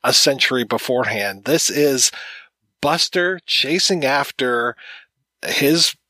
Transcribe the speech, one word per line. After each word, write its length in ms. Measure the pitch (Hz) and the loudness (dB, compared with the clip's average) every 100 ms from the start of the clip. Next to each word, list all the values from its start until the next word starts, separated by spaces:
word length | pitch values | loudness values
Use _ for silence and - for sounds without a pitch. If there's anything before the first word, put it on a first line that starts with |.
a 80 | - | 2
century 520 | - - 135 - 127 | 4 4 2 0 0
beforehand. 800 | 117 113 - 123 120 113 101 98 | 0 -4 0 -2 0 -2 -4 -6
This 260 | 117 160 - | 0 0 0
is 420 | 139 147 131 - - - - - _ _ _ | 2 2 2 0 -2 -16 -18 -20 _ _ _
Buster 600 | 143 165 - 185 175 185 - | 0 0 0 0 0 -2 -4
chasing 580 | - 135 175 - 185 | -2 0 0 2 2
after 720 | 135 139 139 - 127 120 120 - - - _ _ _ _ | 2 0 -2 -2 -2 0 -2 -6 -18 -20 _ _ _ _
his 520 | - - 139 165 - - | -6 0 2 4 2 -2